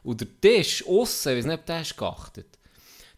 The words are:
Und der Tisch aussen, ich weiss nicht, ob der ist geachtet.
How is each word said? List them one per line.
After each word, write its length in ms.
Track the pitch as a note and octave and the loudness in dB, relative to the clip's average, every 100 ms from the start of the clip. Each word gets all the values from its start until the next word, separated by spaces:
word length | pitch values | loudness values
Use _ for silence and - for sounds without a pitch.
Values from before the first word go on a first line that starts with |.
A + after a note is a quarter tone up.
Und 160 | - A2+ | -8 -8
der 60 | A#2+ - | -8 4
Tisch 440 | G3 A#3 D#3 - - | 6 6 2 -4 0
aussen, 420 | F#3 A#3+ - - | 2 2 -2 -2
ich 60 | B2 | -2
weiss 80 | C3 | -2
nicht, 140 | D#3+ | -6
ob 60 | - | -6
der 160 | E3 | -8
ist 140 | D#3 - | -8 -6
geachtet. 500 | G2 D2+ - - - _ _ _ _ - - | -6 -6 -16 -18 -20 _ _ _ _ -20 -20